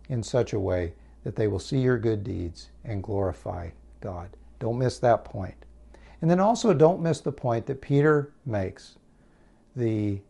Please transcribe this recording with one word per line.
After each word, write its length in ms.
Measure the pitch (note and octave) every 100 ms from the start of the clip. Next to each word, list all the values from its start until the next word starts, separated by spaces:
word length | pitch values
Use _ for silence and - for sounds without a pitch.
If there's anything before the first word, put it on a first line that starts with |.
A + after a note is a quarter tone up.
| -
in 120 | B2
such 320 | - B2+ A#2
a 60 | A2+
way 340 | F#2+ F2+ E2+ - - -
that 120 | - G#2
they 120 | G#2+
will 120 | F#2+
see 200 | - C3+
your 180 | B2+ B2
good 260 | A2+ G#2+
deeds 460 | G2 F#2 F2 - - -
and 200 | - G2+
glorify 680 | F#2+ G2 F#2+ E2+ - F2+ E2+ - - -
God. 280 | G#2 F2+ F2+ - - -
Don't 180 | A2+ A#2+
miss 220 | B2+ -
that 240 | B2 A2
point. 320 | - G#2+ F#2 - - - - - - -
And 80 | D#3+
then 100 | F3+
also 340 | G3+ A#3 A3+
don't 280 | D3 D#3 F#3
miss 200 | E3 D3+
the 100 | -
point 340 | C3 B2+ A#2 -
that 140 | -
Peter 520 | - C#3+ D3+ D3 C#3+ - B2+
makes, 520 | G#2+ F#2+ - - - _ _ _ _ _ _ _ B2+
the 440 | A#2 A2 G#2 G2 -